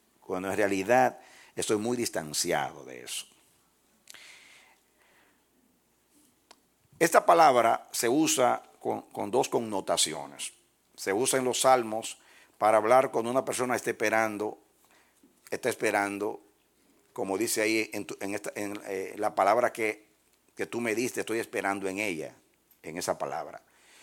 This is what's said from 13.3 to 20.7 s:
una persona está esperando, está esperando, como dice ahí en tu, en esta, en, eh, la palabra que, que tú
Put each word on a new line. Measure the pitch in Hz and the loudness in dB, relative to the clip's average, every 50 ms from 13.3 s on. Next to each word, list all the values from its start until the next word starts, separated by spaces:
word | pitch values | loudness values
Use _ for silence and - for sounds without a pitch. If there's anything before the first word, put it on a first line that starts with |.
una | 123 135 127 | -2 -2 -2
persona | - 113 113 127 123 123 | -2 -4 -4 -2 -2 -2
está | 110 - 123 | -2 -2 -4
esperando, | 113 - 113 107 110 110 113 110 104 101 104 107 - - _ _ _ _ _ _ _ _ _ _ _ _ _ _ _ _ _ - | -4 0 0 0 2 2 0 0 -2 -4 -6 -6 -8 -10 _ _ _ _ _ _ _ _ _ _ _ _ _ _ _ _ _ -10
está | - 95 - 127 | -10 -4 -2 -4
esperando, | 107 - - 110 104 104 101 101 101 101 104 104 - - - _ _ _ _ _ _ _ _ _ _ _ _ _ _ | -2 0 -2 0 2 2 0 0 -2 -4 -4 -6 -6 -8 -16 _ _ _ _ _ _ _ _ _ _ _ _ _ _
como | - 107 95 95 95 | -8 -4 -4 -2 -2
dice | 113 117 - 110 | 0 -2 0 0
ahí | 107 110 110 110 110 - - | 0 2 2 0 0 -2 -6
en | 107 98 | -10 -10
tu, | - 107 - | -10 -10 -10
en | 107 98 101 | -8 -6 -6
esta, | 104 - - - | -6 -8 -8 -10
en, | 117 104 101 104 104 101 | -8 -8 -8 -8 -10 -10
eh, | 104 98 95 95 - - 101 | -8 -6 -6 -6 -8 -8 -4
la | 104 104 - | -4 -2 2
palabra | - 98 98 107 120 123 117 | 4 4 6 6 4 4 0
que, | - - 113 107 107 - _ _ _ _ _ _ _ _ _ _ _ | 0 0 -2 -2 -2 -4 _ _ _ _ _ _ _ _ _ _ _
que | - 117 | -8 -8
tú | 107 | -6